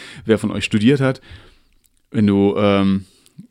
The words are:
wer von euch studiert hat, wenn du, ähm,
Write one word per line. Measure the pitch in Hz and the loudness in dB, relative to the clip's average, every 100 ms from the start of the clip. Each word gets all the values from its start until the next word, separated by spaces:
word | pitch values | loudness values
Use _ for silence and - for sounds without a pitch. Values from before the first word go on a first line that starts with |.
| - - | -20 -8
wer | - 104 | -2 0
von | 107 | -2
euch | 87 | -6
studiert | - 110 110 143 | -4 0 2 2
hat, | 135 131 - - - _ _ _ _ _ _ | 0 -4 -10 -20 -20 _ _ _ _ _ _
wenn | - 104 | 0 2
du, | 98 98 98 | 2 2 0
ähm, | 104 98 98 95 95 _ _ - - | 0 0 0 -2 -6 _ _ -20 -20